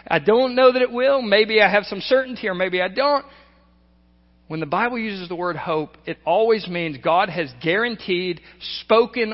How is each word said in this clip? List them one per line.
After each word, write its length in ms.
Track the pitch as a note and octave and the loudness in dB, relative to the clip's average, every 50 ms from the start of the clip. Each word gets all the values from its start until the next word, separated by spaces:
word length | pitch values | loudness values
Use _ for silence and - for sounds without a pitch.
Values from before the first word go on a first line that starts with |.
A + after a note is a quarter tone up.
| - | -6
I 120 | - E3+ D#3+ | -2 -2 0
don't 360 | C#3+ F#3+ A3 A#3+ C4 B3+ B3 | 2 4 4 4 2 2 2
know 160 | B3+ C4 B3+ | 6 6 6
that 100 | B3 B3+ | 6 4
it 80 | B3 B3 | 0 0
will. 320 | A#3+ B3 B3+ C4+ C#4 C4+ | 0 0 2 2 2 2
Maybe 400 | A#3+ G#3 G3 G#3+ A3 G#3+ A3 G#3+ | 2 2 4 4 4 4 4 4
I 60 | G#3 | 4
have 180 | F3+ G3+ G#3 G3+ | 6 4 2 0
some 140 | - G#3 F#3+ | -2 -8 -8
certainty 480 | - - B3+ C4 C4 B3+ B3 - - | -2 2 2 2 0 -2 -10 -8 -6
or 80 | G3 F#3 | -6 -2
maybe 260 | F3 F#3 F#3 F3+ F3+ | -2 -2 -2 -2 -2
I 60 | F3+ | -2
don't." 380 | F#3 F#3 A#3+ C#4 C#4+ C#4+ C4+ - - - - _ _ _ _ _ _ _ _ _ _ _ _ _ _ _ _ _ _ _ _ _ | -2 -2 -2 0 0 0 0 -2 -8 -20 -20 _ _ _ _ _ _ _ _ _ _ _ _ _ _ _ _ _ _ _ _ _
When 140 | - D#3+ D#3+ | -10 -8 -6
the 40 | D#3 | -4
Bible 320 | C#3+ F3 F#3+ A3+ A#3+ B3+ | -2 0 0 0 0 -2
uses 300 | A#3 A3 G#3+ G3+ F#3+ F3+ | -4 -6 -6 -8 -8 -10
the 80 | E3+ F3+ | -10 -8
word 220 | E3 F3 F3+ E3 | -6 -4 -4 -4
hope, 400 | D#3 - F3+ D#3+ D#3 D3+ - - - - | -6 -6 -4 -4 -4 -4 -6 -12 -16 -12
it 120 | E3+ D#3+ _ - | -12 -12 _ -2
always 420 | D#3 F3 G#3 A3+ A#3 A3+ G#3 E3 | 0 2 2 4 2 2 0 0
means 320 | F3+ F3 F3 E3 D#3+ C#3+ | -6 -6 -6 -6 -6 -6
God 300 | A#2+ - E3 E3 F3+ G#3 | -4 -2 0 2 2 0
has 260 | G3 D3+ F3 D#3+ C3 A#2+ A#2+ | 0 -2 -6 -6 -8 -8 -6
guaranteed, 800 | D#3+ D#3+ F3+ G#3+ A#3 A#3+ A3 - - - F3+ F3 F#3 F3+ F3 D3+ - - - - - - - - | -2 -2 0 0 0 -4 -6 -8 -6 -4 -4 -2 -2 -4 -6 -8 -12 -20 -20 -18 -14 -14 -14 -8
spoken, 520 | - - G#3+ A3+ B3 - - B3 A3+ G#3+ | 0 2 4 4 4 2 0 -4 -4 -4